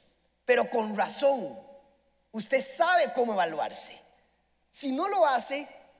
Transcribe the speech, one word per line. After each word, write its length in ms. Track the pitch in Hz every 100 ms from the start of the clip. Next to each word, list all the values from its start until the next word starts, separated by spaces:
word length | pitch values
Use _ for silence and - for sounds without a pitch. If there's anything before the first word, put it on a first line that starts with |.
| _ _ _ _
Pero 260 | - 240 -
con 280 | 240 214 208
razón, 600 | - - 277 269 180 - - - _ _ _ _ _
usted 280 | 220 - 262
sabe 520 | - - 330 349 262
cómo 200 | 254 233
evaluarse. 600 | 196 165 156 110 - - - - _ _ _ _ _ _
Si 220 | - 285
no 160 | 262 392
lo 180 | 403 302
hace, 400 | 247 - 277 285 - -